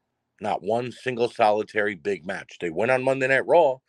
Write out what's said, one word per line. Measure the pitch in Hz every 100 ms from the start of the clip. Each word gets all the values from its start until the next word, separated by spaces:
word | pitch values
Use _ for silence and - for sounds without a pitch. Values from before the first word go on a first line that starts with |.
| _ _ _ _
Not | 104 82
one | 90 117 123
single | - 127 117 120
solitary | - 107 104 104 107 104
big | 92 87 95 87
match. | 90 71 -
They | 87
win | 80 117
on | 131
Monday | 131 135 131
Night | 135 110
Raw | 165 147 127